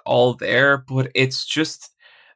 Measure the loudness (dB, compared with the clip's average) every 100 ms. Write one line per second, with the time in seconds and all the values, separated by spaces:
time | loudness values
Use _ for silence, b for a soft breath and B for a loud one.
0 | 0 2 2 0 -2 2 2 0 -2 -4
1 | -2 0 -2 -2 -6 -4 -4 -6 -20 _
2 | b b b